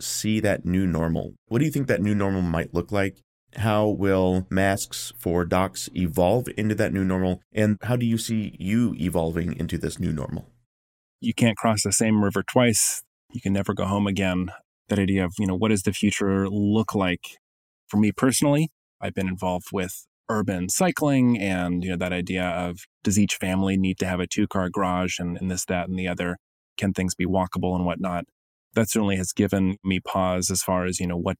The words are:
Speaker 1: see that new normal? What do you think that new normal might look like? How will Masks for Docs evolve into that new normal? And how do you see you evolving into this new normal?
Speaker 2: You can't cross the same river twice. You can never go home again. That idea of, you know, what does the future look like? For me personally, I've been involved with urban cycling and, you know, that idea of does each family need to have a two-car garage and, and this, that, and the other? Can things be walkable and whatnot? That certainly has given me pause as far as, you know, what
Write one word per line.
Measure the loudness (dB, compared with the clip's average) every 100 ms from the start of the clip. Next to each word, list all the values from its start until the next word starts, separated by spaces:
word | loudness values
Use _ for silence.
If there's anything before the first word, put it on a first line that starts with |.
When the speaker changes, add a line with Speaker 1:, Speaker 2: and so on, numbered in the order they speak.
Speaker 1:
see | -8 -4 0 2
that | 2 0
new | 0 2
normal? | 2 2 0 -2 -4 -14 _
What | 0
do |
you | 0
think | 0 0
that | 0
new | 2
normal | 2 0 0
might | 0 0 -2
look | -4 -2
like? | -2 -2 -6 _ _ _
How | -4 0 2 2
will | 2 2 4 4 2 0
Masks | 0 2 0 -4 -8 -12 -6
for | -2 0
Docs | 2 0 0 -4 -8
evolve | -2 0 2 4 2 -2 -2
into | -2
that | 0 0
new | 0
normal? | 0 0 0 -2 _
And | 0 2 0
how | -2
do | 0
you | 0 0
see | -2 -4 -4 -6
you | 0 2 2 0
evolving | 0 0 0 -2 -4 -4
into | -4 -4
this | -4 -4
new | -4
normal? | -2 -6 -8 -12 _ _ _ _ _ _ _
Speaker 2:
You | -6
can't | 2 2 4
cross | 0 2
the | 0
same | 2 4 4
river | 2 0
twice. | 0 4 4 4 0 -2 -10 _ _
You | -6
can | 0
never | 0 0
go | -2
home | 0 0 0
again. | 0 0 0 -2 -8 _ _ -2
That | 2
idea | 2 2
of, | 0 0
you | -2
know, |
what | 0 2
does | 2
the | 0
future | 0 0 2 0 2 0
look | 0 2 2 2 0
like? | 0 0 -6 -20 _ _ _ _ _
For | 2
me | 2
personally, | 4 2 4 2 2 0 -4 _ _
I've | -6
been | -4 -4
involved | -2 -2 -4 -4
with | -6 -4 -8 -18 _ -4
urban | -2 0 -2 -2
cycling | 0 0 2 2 4 4 2
and, | 0 0 0 -2
you | -2
know, | -2
that | -2
idea | -2 -2 -2 -2
of | -2 -4 -8 -16 _
does | 0 2
each | 2 0
family | -2 0 2 2
need | 0 0
to | -2
have | -2
a | -2
two-car | -2 0 0 -2
garage | -2 0 0 -2 -4
and, | -6 -4
and | -4
this, | -4 -2
that, | -4 -2
and | -4
the | -4
other? | -2 -4 -6 _ _ _ -4
Can | -2
things | 0 -2
be | -2 0
walkable | 0 0 -2 0
and | 0
whatnot? | -2 -2 -4 -6 -8 _ _ _ _
That | -2 0
certainly | 0 0 0
has | -2
given | 0 2 4 2 0
me | -2 -2
pause | 0 0 0 0 0
as | -2
far | 0 0 0
as, | -2
you | -4
know, | -2
what | -4